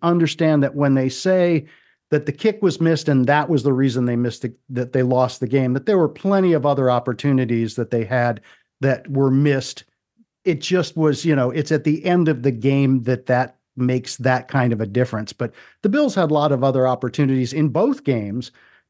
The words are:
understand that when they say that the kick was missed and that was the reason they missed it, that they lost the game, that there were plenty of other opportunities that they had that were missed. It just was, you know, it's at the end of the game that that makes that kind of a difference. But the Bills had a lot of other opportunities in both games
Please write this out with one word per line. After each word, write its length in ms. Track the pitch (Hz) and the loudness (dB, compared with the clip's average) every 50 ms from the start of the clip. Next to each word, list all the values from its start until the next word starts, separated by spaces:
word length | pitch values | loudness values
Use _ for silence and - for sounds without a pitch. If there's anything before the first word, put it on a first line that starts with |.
understand 600 | 170 170 175 175 165 147 - - 165 156 156 143 | -2 0 2 2 0 0 0 0 0 2 2 2
that 120 | 139 135 139 | 0 0 0
when 200 | 143 147 135 135 | 0 0 2 2
they 140 | 135 131 131 | 2 0 -2
say 580 | 131 - - 185 185 185 175 175 165 151 156 - - _ _ _ _ _ _ - | -4 -4 -2 0 2 2 2 2 0 -2 -4 -6 -18 _ _ _ _ _ _ -2
that 160 | 151 147 151 | -2 -2 -2
the 60 | 143 | -4
kick 300 | 139 - - 214 202 214 | -6 -2 -2 -2 0 0
was 180 | 202 175 - - | 0 -2 0 2
missed 280 | 165 165 160 147 - 156 | 0 0 0 0 0 0
and 180 | 139 131 123 | 2 2 4
that 220 | 139 143 151 147 165 | 4 2 2 2 2
was 140 | 160 131 | 0 0
the 100 | 113 143 | 2 0
reason 320 | 127 131 139 131 117 131 123 | 0 2 0 0 0 0 -2
they 120 | 123 120 | -2 -2
missed 280 | 120 123 117 - - - | -2 -2 -4 -4 -6 -10
it, 100 | 117 - _ _ - | -10 -10 _ _ -10
that 240 | 127 123 123 123 | -6 -6 -6 -2
they 100 | - 131 | -2 0
lost 380 | 127 123 127 127 127 123 - - | 0 2 2 2 0 0 -2 -6
the 80 | 131 107 | -6 -2
game, 240 | 131 135 131 123 | 0 0 0 0
that 140 | 127 139 - | -2 -2 0
there 120 | 214 202 180 | 0 2 2
were 100 | 160 147 | 2 0
plenty 440 | - - - 196 196 190 185 175 | -2 -4 -2 0 2 2 2 2
of 120 | 160 143 123 | 2 2 2
other 240 | 147 139 139 131 127 | 0 0 2 2 2
opportunities 840 | 123 120 - 127 - - - 143 135 131 127 113 117 117 113 107 - | 2 0 0 -4 -4 -2 0 0 2 2 0 0 0 -2 -2 -2 -4
that 140 | 123 113 - | -6 -6 -2
they 140 | 123 117 110 | -2 -4 -2
had 360 | 101 131 123 120 120 110 101 - - - _ _ _ _ - | -2 0 0 0 0 -2 -4 -10 -20 -20 _ _ _ _ -2
that 260 | 131 147 156 - - - | 0 0 0 -2 -4 -4
were 200 | 139 135 139 135 | 0 0 2 4
missed. 540 | 135 139 147 147 139 131 - - - - - _ _ _ _ _ _ _ _ _ _ _ - | 4 4 4 2 2 0 -2 -8 -14 -16 -20 _ _ _ _ _ _ _ _ _ _ _ -4
It 160 | 190 156 143 | -2 -2 -2
just 360 | - - 180 180 156 - - | -2 -2 0 0 -2 -2 -2
was, 280 | 165 156 151 139 - - | 0 0 0 0 0 0
you 100 | 165 147 | 0 2
know, 160 | 135 123 127 | 2 0 0
it's 220 | - 160 - - | -2 -4 -2 -2
at 120 | 160 143 - | -2 0 0
the 200 | 151 151 - - | 0 -2 0 0
end 240 | 180 175 180 165 156 | 0 2 2 2 2
of 140 | 147 120 | 0 0
the 80 | 123 143 | -2 -2
game 500 | 120 110 113 139 139 139 139 131 135 127 113 | -2 0 0 0 2 2 2 2 2 0 0
that 220 | 127 127 120 - | -2 -4 -2 0
that 300 | - 123 123 123 - _ _ _ _ - | 0 0 0 0 -2 _ _ _ _ -6
makes 400 | 127 127 127 127 117 117 - - - | -2 -2 0 0 -2 -4 -8 -8 -2
that 300 | 117 127 127 123 - - | 0 0 0 0 -2 -2
kind 240 | - 135 123 117 | -2 0 0 0
of 80 | 117 104 | 0 -2
a 60 | 113 | -4
difference. 460 | 98 104 123 127 - 117 107 107 - | -2 0 -2 -2 -2 -2 -8 -8 -8
But 200 | - - 123 107 - - - - _ _ | -8 -8 -8 -8 -8 -14 -20 -20 _ _
the 60 | - 202 | -2 0
Bills 260 | 214 294 294 240 - | 2 2 0 0 0
had 160 | 196 170 151 | 0 0 2
a 40 | 151 | 2
lot 180 | 143 147 147 | 2 2 2
of 100 | 139 120 | 0 2
other 240 | 135 135 131 131 127 | 0 0 2 2 2
opportunities 640 | 127 123 - 123 120 - 156 143 131 135 131 127 120 | 2 0 -2 -4 -6 -2 0 0 2 2 0 0 -2
in 160 | 131 156 151 139 | 0 0 0 0
both 340 | 120 165 220 285 262 - - | 2 0 0 0 0 -2 -2
games 480 | 143 127 110 104 101 104 127 - - _ _ _ _ _ _ _ | -2 -2 -2 -2 -4 -6 -8 -8 -10 _ _ _ _ _ _ _